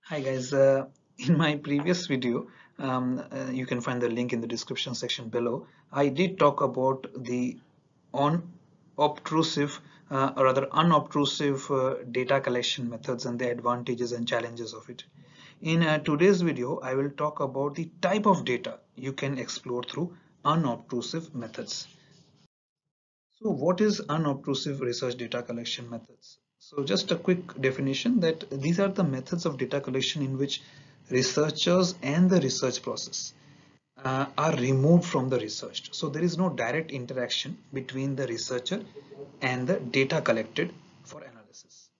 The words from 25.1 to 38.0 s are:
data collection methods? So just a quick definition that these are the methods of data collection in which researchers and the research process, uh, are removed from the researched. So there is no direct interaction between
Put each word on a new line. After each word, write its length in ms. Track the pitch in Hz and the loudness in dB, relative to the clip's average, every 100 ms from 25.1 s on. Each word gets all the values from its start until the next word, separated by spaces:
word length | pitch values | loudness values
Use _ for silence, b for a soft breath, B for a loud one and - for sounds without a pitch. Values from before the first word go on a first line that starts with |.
| 120 | -6
data 240 | 117 120 | -6 -6
collection 480 | 120 120 117 - 120 | -6 -8 -6 -8 -8
methods? 480 | 117 - - - - _ _ | -12 -12 -20 -20 -20 _ _
So 220 | - 147 | -10 -4
just 300 | 139 196 - | 0 0 0
a 40 | 170 | -2
quick 420 | - 175 - - | 2 0 0 0
definition 560 | 135 135 139 135 240 247 | 0 2 -2 0 2 4
that 240 | 165 160 - | 4 0 -6
these 300 | 139 143 170 | -4 0 2
are 80 | 196 | 2
the 160 | 196 | 2
methods 420 | 170 131 131 170 170 | 0 0 -4 -2 -2
of 100 | 139 | -2
data 220 | 123 139 | -2 -2
collection 420 | 139 131 131 160 | -2 -2 -2 -2
in 140 | 135 131 | -2 -2
which 240 | 139 - B B B B - | -2 -4 B B B B 0
researchers 880 | 131 - - 156 - - 180 175 - | 2 2 2 0 2 4 4 4 0
and 260 | 131 156 180 | 0 4 6
the 120 | 185 | 6
research 420 | 135 - 131 120 | 4 0 -2 -2
process, 500 | - 113 - - - - b b b b _ - | -6 -8 -8 -8 -10 -14 b b b b _ -8
uh, 220 | 135 131 135 - | -2 -2 -2 0
are 180 | 156 143 | 0 2
removed 480 | 127 135 143 170 | 2 4 8 8
from 240 | - 143 131 | 6 0 2
the 100 | 127 | 0
researched. 560 | 107 - - - - | -2 -8 -8 -10 -10
So 140 | - 156 | -6 -6
there 140 | 143 | 0
is 140 | 175 160 | 0 2
no 140 | 185 | 0
direct 400 | 127 113 143 160 | 0 -2 -2 -4
interaction 680 | 135 123 127 123 - 139 - - | -8 -6 -4 -2 -2 -4 -10 -8
between 440 | 131 123 131 | -8 -6 -4